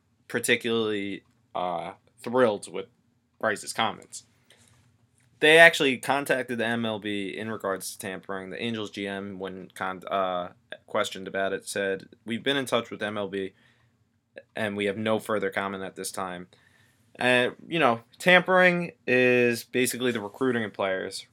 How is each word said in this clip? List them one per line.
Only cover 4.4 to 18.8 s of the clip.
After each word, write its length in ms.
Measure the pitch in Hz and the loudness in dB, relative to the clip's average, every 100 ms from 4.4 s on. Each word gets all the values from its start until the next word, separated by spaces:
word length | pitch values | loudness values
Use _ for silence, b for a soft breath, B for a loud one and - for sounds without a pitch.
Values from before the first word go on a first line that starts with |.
| b b b b b _ _ _ _ - | b b b b b _ _ _ _ 4
They 180 | 151 165 | 8 12
actually 400 | 165 - 139 117 | 10 8 0 0
contacted 600 | - 139 143 131 127 117 | 0 0 2 0 -2 -2
the 80 | 113 | -2
M 200 | 117 117 | -2 -2
L 140 | 107 | -4
B 280 | 104 101 95 | -4 -4 -4
in 220 | - 110 | -6 -8
regards 420 | 110 98 95 - | -6 -4 -4 -8
to 60 | - | -10
tampering. 520 | 101 92 - 95 95 | -10 -10 -8 -10 -10
The 120 | - | -8
Angels 280 | 117 113 104 | -6 -6 -8
G 160 | 104 98 | -6 -6
M, 320 | 98 101 95 | -6 -8 -8
when 300 | 95 92 90 | -10 -10 -14
con-, 300 | - 92 92 - | -8 -8 -8 -4
uh, 400 | 98 92 90 87 - - - - | -2 -2 -4 -6 -12 -20 -20 -6
questioned 400 | 110 101 95 92 | -4 -4 -6 -6
about 260 | 95 98 | -4 -2
it, 160 | 95 - | -4 -6
said, 400 | 104 98 95 95 - | -4 -4 -4 -8 -16
"We've 200 | 110 113 | -10 -6
been 120 | 135 139 | -2 -2
in 80 | |
touch 260 | 127 120 117 | 0 -2 -2
with 120 | 95 | -8
M 160 | 104 107 | -6 -6
L 100 | 98 | -6
B, 240 | 98 95 _ b b b b _ _ _ - - | -6 -8 _ b b b b _ _ _ -20 -14
and 220 | - 107 101 | -6 -4 -2
we 80 | |
have 120 | 101 101 | -4 -2
no 220 | 110 110 | -2 -2
further 320 | - 107 95 | -2 -2 -2
comment 320 | 101 98 95 | -4 -6 -6
at 140 | 95 92 | -10 -10
this 160 | 95 | -10
time." 340 | - 95 90 90 b b b b b b - | -8 -8 -10 -14 b b b b b b -2
And, 380 | 123 123 120 - - | 2 2 2 -4 -6
you 100 | 165 | 2
know, 220 | 131 117 - - | 2 2 -4 -2
tampering 760 | 180 180 180 185 180 175 | 4 6 6 4 6 4